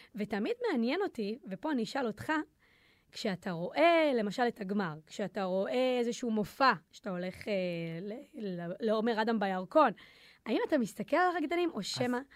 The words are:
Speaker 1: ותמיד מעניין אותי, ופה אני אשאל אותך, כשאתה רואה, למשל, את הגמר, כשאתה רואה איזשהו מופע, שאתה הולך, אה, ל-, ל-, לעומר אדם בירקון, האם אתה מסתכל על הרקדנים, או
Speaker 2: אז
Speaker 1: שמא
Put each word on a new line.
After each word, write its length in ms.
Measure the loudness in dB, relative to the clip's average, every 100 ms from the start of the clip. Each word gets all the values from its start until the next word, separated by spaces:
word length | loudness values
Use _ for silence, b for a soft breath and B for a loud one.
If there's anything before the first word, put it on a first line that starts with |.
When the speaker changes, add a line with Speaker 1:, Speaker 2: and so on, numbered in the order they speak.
| B -8
Speaker 1:
ותמיד 380 | -4 -2 -2 -2 0
מעניין 300 | 0 0 0
אותי, 360 | -2 -4 -6 -6 -8
ופה 220 | -8 -2
אני 120 | -2
אשאל 240 | 0 -2 -4
אותך, 240 | -4 -2 -2 -2 _ b b b b b
כשאתה 400 | -8 -4 -4 -4
רואה, 600 | -4 -4 4 4 6 4 2
למשל, 280 | 0 0 -2
את 140 | -2
הגמר, 320 | -4 -2 -2 -6 -12
כשאתה 360 | -6 -6 -2
רואה 540 | 0 0 0 0 2 2
איזשהו 320 | 0 -2 -2
מופע, 400 | 0 -2 4 4 4 -4
שאתה 180 | -12 -8
הולך, 380 | -4 -6 -6 -4
אה, 60 | -2 0 -2 -4 -6
ל-, 120 | -8 -10 -12 -10 -8 -6
ל-, 120 | -6 -4
לעומר 420 | 0 2 2 2
אדם 180 | 2 2
בירקון, 520 | 0 -2 2 4 4 4 B B B B -2
האם 140 | 0 2
אתה 100 | 2
מסתכל 400 | 0 -4 0 4
על 180 | 4 2
הרקדנים, 360 | 0 2 0
או 80 | -2
Speaker 2:
אז 60 | -4
Speaker 1:
שמא 320 | -2 0 0 -4